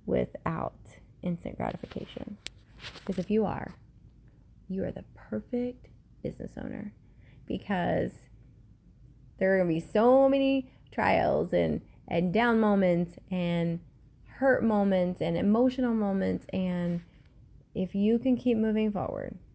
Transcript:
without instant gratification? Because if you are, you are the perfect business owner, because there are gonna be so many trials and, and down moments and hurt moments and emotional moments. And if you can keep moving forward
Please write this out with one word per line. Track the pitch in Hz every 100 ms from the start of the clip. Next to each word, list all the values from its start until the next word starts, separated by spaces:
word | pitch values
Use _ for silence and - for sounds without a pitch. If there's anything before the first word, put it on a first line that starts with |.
| -
without | 190 - - - 160 - - - - - -
instant | 180 170 - -
gratification? | - - - - - - - 202 - - - - -
Because | - - 190
if | 175
you | 214 196
are, | - - - - - - - - - - - -
you | 190 180
are |
the | - 196
perfect | - - 214 - 240 247 247 - - - -
business | - - - -
owner, | 50 50 208 - - - - - -
because | 185 - 190 175 165 175 - - - - - - - - - - - - -
there | 190
are | 190
gonna | 175
be | 160
so | 165 214 233 262 269
many | 277 269 269 254 - -
trials | - 196 175 - 139 170
and, | 175 165 151 - - -
and | 175 180
down | 190 240 226
moments | 214 202 185 170 175 - -
and | 185 170 170 170 170 - - - - - -
hurt | 269 -
moments | 226 208 202 185 180 180
and | 160 170
emotional | 190 220 254 254 247
moments. | 226 208 196 190 185 -
And | 190 185 180 175 170 - - - - - - - -
if | 185
you | 196 208 233
can | 254 240
keep | 254 226
moving | 220 214 220
forward | 202 - 52 50 180 -